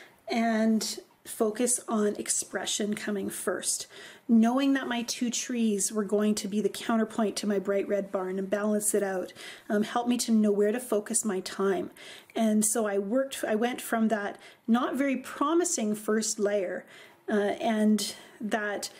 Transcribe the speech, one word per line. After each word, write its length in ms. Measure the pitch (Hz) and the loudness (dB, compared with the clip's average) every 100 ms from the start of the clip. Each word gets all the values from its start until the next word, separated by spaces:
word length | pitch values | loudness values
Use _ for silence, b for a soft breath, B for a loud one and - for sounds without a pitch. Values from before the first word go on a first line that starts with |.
| B B - | B B -6
and 720 | 233 226 220 220 220 - - - _ - | 0 2 2 4 2 0 -6 -14 _ -10
focus 500 | - 220 214 247 - - | -2 -2 0 0 0 -2
on 280 | 220 208 208 | 0 0 0
expression 800 | - - - 196 - - 208 | -4 -4 -4 -6 -4 -2 -2
coming 360 | 208 - 208 196 | -2 -4 -4 -4
first. 580 | - - 180 - - - B B B B | -4 -4 -2 -2 -4 -6 B B B B
Knowing 460 | 226 226 254 277 | 6 6 4 2
that 140 | 277 254 | 2 0
my 140 | 240 | -4
two 260 | 233 - 240 | -4 -4 -4
trees 640 | 240 - 247 226 202 190 | -2 -4 0 2 2 0
were 120 | 220 | -2
going 320 | 202 208 214 208 | 0 2 2 2
to 120 | 202 | -2
be 140 | 208 | 0
the 80 | 196 | 0
counterpoint 680 | - - 226 220 - 214 - | -2 0 2 2 0 0 0
to 120 | 208 | 0
my 120 | 202 | 0
bright 280 | 190 196 196 | 2 0 0
red 240 | 202 196 | -2 -2
barn 260 | 196 185 190 | -4 -2 -4
and 120 | 190 | -2
balance 440 | 208 214 214 208 | -2 0 0 2
it 100 | 208 | 2
out, 300 | 196 185 180 - B B B | 0 -2 -6 -10 B B B
um, 140 | 208 | 0
helped 260 | 214 240 240 | 0 0 0
me 80 | 240 | 0
to 140 | - | 2
know 200 | 220 214 | 4 4
where 200 | 202 208 | 4 2
to 80 | 240 | 0
focus 440 | 247 208 208 214 | -2 -2 0 -2
my 160 | 220 185 | -2 -4
time. 520 | 185 - 196 180 - - B B B - | -4 -2 0 0 -4 -10 B B B 0
And 300 | 220 214 208 | 2 4 2
so 200 | 240 214 | 0 0
I 120 | 202 | 0
worked, 460 | 202 254 269 - - | 0 0 0 -4 -2
I 80 | 214 | 0
went 260 | 240 254 | 0 -4
from 280 | - 233 220 | -4 0 2
that 280 | 214 202 - B B B | 2 -2 -8 B B B
not 280 | 233 302 262 | 2 2 0
very 220 | 277 254 | 0 -2
promising 760 | - - 294 339 349 - 214 208 | -4 -2 2 2 2 0 -2 -2
first 440 | - 214 220 - | 0 0 0 0
layer, 460 | 202 208 175 180 - B B B - | 0 0 -2 -6 -12 B B B -2
uh, 260 | 208 202 - | 0 0 0
and 520 | 233 214 214 214 208 - B B | 0 2 4 4 2 -8 B B
that 480 | 214 226 208 202 - B | -4 -2 -2 -6 -8 B